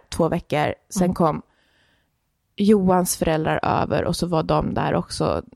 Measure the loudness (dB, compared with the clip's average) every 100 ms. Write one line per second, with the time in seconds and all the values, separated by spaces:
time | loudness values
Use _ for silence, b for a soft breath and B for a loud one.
0 | -4 -2 0 -2 -4 -2 -2 -6 _ -2
1 | 0 2 0 -2 -10 _ _ _ _ _
2 | _ _ _ _ _ 0 4 4 4 2
3 | 2 -2 -2 0 -2 -2 0 0 0 -2
4 | -2 -2 -2 0 0 0 0 -2 -2 -2
5 | -4 -4 -2 -2 -6